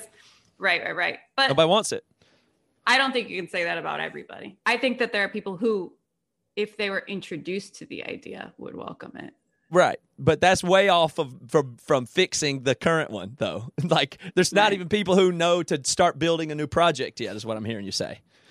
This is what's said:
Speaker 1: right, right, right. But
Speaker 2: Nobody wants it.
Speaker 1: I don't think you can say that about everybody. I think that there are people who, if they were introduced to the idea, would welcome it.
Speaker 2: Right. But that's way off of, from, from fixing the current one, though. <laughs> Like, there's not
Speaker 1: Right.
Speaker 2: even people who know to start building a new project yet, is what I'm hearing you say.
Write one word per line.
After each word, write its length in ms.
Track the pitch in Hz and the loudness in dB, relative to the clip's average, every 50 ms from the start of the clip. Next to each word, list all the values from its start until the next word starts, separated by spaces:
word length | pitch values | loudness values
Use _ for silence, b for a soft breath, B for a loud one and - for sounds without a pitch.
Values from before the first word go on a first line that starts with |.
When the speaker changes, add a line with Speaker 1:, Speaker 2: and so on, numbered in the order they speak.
| - - b b b b b b b b b | -6 -18 b b b b b b b b b
Speaker 1:
right, 260 | - 185 190 175 160 - | -4 0 0 0 0 -2
right, 120 | - 117 | -4 -4
right. 240 | 170 175 175 - - _ _ - | -4 -4 -4 -4 -8 _ _ -2
But 100 | - 269 | 0 0
Speaker 2:
Nobody 220 | 269 139 147 165 160 | 2 4 4 4 6
wants 220 | 185 220 202 - - | 4 2 2 0 -6
it. 100 | - - _ _ _ _ _ _ _ _ _ _ _ _ _ _ _ - | -8 -10 _ _ _ _ _ _ _ _ _ _ _ _ _ _ _ 0
Speaker 1:
I 120 | - 240 | 2 4
don't 160 | 262 269 269 247 | 4 2 2 0
think 160 | 247 208 - | -2 -4 -4
you 100 | - 185 | -6 -8
can 80 | 180 165 | -8 -6
say 140 | - 180 170 | -4 -4 -2
that 140 | 170 170 | -2 -4
about 240 | 165 156 160 151 151 | -4 -4 -6 -6 -4
everybody. 560 | 160 160 - 147 - - - - - - 190 _ - | -6 -8 -10 -12 -14 -16 -16 -16 -16 -18 -12 _ -2
I 100 | 220 240 | -2 0
think 220 | 240 269 262 240 247 | 0 0 -2 -2 -2
that 140 | 240 226 - | -4 -2 -2
there 100 | 208 202 | -2 -2
are 60 | 196 | -2
people 260 | - 214 - 196 190 | -4 -8 -8 -8 -6
who, 380 | 165 226 226 214 196 175 - _ _ _ _ _ _ _ _ _ _ _ _ - | -4 -2 -2 -2 -2 -4 -8 _ _ _ _ _ _ _ _ _ _ _ _ -6
if 180 | 202 208 208 - | -6 -6 -6 -4
they 140 | - 208 196 | -4 -4 -4
were 140 | 196 185 - | -4 -4 -6
introduced 680 | - 202 190 - - 185 151 143 170 185 202 196 - - | -8 -8 -10 -8 -10 -10 -10 -8 -6 -8 -8 -8 -12 -16
to 100 | - - | -20 -16
the 180 | - - - - | -14 -12 -12 -10
idea, 460 | - 92 - - - - - - - - | -10 -12 -12 -12 -14 -14 -14 -14 -16 -16
would 180 | - - - - | -16 -16 -14 -14
welcome 380 | - - - - - - 139 - | -12 -14 -14 -14 -16 -18 -18 -16
it. 180 | - - - - _ _ _ _ _ _ - | -16 -18 -18 -20 _ _ _ _ _ _ 0
Speaker 2:
Right. 300 | 156 180 170 120 - - _ _ _ - | 2 4 4 2 2 -4 _ _ _ -2
But 220 | 139 151 156 143 | 2 2 2 4
that's 220 | 175 180 190 - - | 4 4 4 4 2
way 260 | 175 185 190 202 196 | 4 4 6 6 6
off 280 | 180 175 165 151 - | 6 4 4 2 0
of, 160 | - 156 127 127 - 131 113 | -2 -4 -6 -6 -16 -4 2
from, 280 | - 156 139 127 117 - _ | 2 2 2 0 -6 -8 _
from 200 | - 156 131 123 | 0 0 0 0
fixing 560 | - - 180 185 - - - 160 143 139 135 120 | 0 0 0 0 2 0 -2 -2 -2 -2 0 0
the 120 | 135 127 | 0 0
current 340 | - - 170 165 160 147 - | 2 2 2 2 2 0 -2
one, 260 | 107 98 90 101 131 | -6 -8 -10 -8 -8
though. 340 | - - 95 76 95 113 139 - | -6 -4 -4 -4 -6 -8 -8 -6
<laughs> 60 | - 135 | -2 0
Like, 320 | 143 160 156 143 139 - - B 180 B | 2 2 2 2 0 -4 -12 B -4 B
there's 160 | 180 180 - | 2 2 4
not 120 | - 196 208 | 4 4 4
Speaker 1:
Right. 80 | 214 202 | 4 2
Speaker 2:
even 160 | 185 180 160 | 0 -2 -2
people 260 | 208 208 202 180 185 | -2 0 2 4 4
who 160 | 196 190 185 | 6 6 4
know 320 | 175 165 165 175 175 175 160 | 4 2 2 2 2 2 0
to 160 | - 180 143 127 | 0 -2 -2 -2
start 340 | - - - 180 175 - 143 | -2 2 4 4 4 2 2
building 320 | 156 165 165 160 160 156 | 0 0 0 0 -2 -4
a 40 | 151 | -4
new 120 | 151 151 | -6 -4
project 540 | 143 - 165 170 170 156 123 127 92 - - | -2 2 2 4 4 2 0 -4 -8 -6 -8
yet, 160 | 117 98 98 | -8 -8 -8
is 80 | 107 107 | -8 -6
what 100 | 110 110 | -6 -6
I'm 80 | 110 110 | -6 -4
hearing 200 | 110 113 104 101 | -6 -6 -6 -6
you 60 | 95 - | -6 -4
say. 260 | - 92 - - - _ b b b b b | -4 -4 -6 -8 -14 _ b b b b b